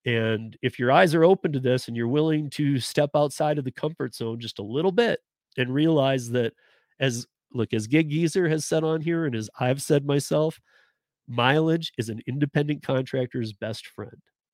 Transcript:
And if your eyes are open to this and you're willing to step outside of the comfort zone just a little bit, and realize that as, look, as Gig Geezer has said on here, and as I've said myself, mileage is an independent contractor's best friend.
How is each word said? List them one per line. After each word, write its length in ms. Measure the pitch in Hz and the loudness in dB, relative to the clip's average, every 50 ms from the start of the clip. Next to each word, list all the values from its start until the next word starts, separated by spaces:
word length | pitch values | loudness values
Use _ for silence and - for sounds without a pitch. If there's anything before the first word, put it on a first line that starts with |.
| _ | _
And 520 | 127 120 113 113 113 110 107 113 113 - - | -2 0 0 0 0 0 -2 -4 -8 -10 -6
if 180 | - 127 - - | -6 -6 -4 0
your 120 | 123 123 | 2 4
eyes 240 | 135 170 190 165 147 | 4 6 6 4 6
are 80 | 165 160 | 6 6
open 300 | 180 196 190 - 175 147 | 6 6 4 2 -2 -2
to 60 | 131 | 0
this 260 | 131 123 127 127 - - | 0 0 0 0 -2 -4
and 80 | 117 | -6
you're 140 | 117 117 117 | -4 -2 0
willing 400 | 131 151 156 160 156 151 151 139 | 0 2 2 2 0 0 -2 -4
to 280 | - - 151 139 143 127 | -4 -2 0 0 0 0
step 320 | - - - 151 147 143 - | -2 -2 0 0 0 2 2
outside 420 | 147 147 143 - - 156 151 151 151 | 0 0 0 0 -2 -2 0 0 -2
of 60 | 131 | -4
the 80 | 127 | -6
comfort 420 | - - - 160 165 - 139 117 - | -6 -6 -6 -6 -4 -6 -8 -8 -6
zone 260 | - 120 113 113 117 | -6 -6 -6 -6 -6
just 200 | 117 110 - - | -8 -10 -10 -10
a 40 | 101 | -10
little 280 | 104 117 143 170 196 | -6 -4 -2 0 2
bit, 300 | 175 214 240 220 - - _ _ _ _ _ _ _ - | 2 2 2 2 0 -4 _ _ _ _ _ _ _ -2
and 160 | 127 123 127 | -2 0 0
realize 560 | 143 156 165 160 147 131 135 135 131 120 117 | 2 2 4 4 4 4 2 0 0 -2 -2
that 220 | 120 123 117 113 - _ _ _ _ _ _ _ _ - | -2 0 0 -2 -4 _ _ _ _ _ _ _ _ -2
as, 260 | 139 135 117 120 123 - _ _ _ _ - | -2 -2 -2 -4 -6 -12 _ _ _ _ -4
look, 200 | 123 110 - - | -4 -2 -2 -2
as 140 | 110 107 110 | -4 -2 0
Gig 220 | 135 156 165 151 | 2 2 2 0
Geezer 380 | 143 160 170 156 - 196 180 156 | 0 0 0 0 2 0 2 2
has 160 | 160 156 147 | 0 -2 -2
said 180 | - 165 160 160 | -2 0 0 0
on 180 | 156 160 160 | 0 -2 -2
here, 240 | 151 170 170 165 165 | -2 -2 -2 0 -2
and 100 | 147 120 | -2 -2
as 140 | 110 110 101 - - | -4 -6 -8 -6 -2
I've 220 | 131 127 135 143 | 0 0 0 0
said 240 | - - 156 147 139 | 0 2 2 2 2
myself, 540 | 143 143 143 - - 160 151 156 165 - - _ _ _ _ _ _ _ _ _ _ _ _ _ - | 2 0 0 0 0 0 0 2 0 -2 -6 _ _ _ _ _ _ _ _ _ _ _ _ _ -6
mileage 640 | 120 120 120 127 143 156 160 160 160 170 160 - - - | 0 2 4 4 4 4 4 4 2 0 -2 -4 -6 -6
is 120 | 110 110 | -6 -6
an 120 | 110 110 - - | -6 -8 -6 -6
independent 560 | 123 143 143 139 - 147 147 147 151 - - | -2 -2 -2 0 0 0 0 0 -2 -4 -4
contractor's 720 | - 135 131 131 - - 131 127 120 - 131 113 110 101 | -2 -2 -2 -2 -2 -2 -4 -4 -2 -4 -4 -6 -6 -6
best 340 | - 110 110 113 - - - | -8 -8 -8 -8 -8 -12 -14
friend. 300 | - - 107 - - - _ _ _ _ _ _ | -14 -14 -14 -14 -16 -20 _ _ _ _ _ _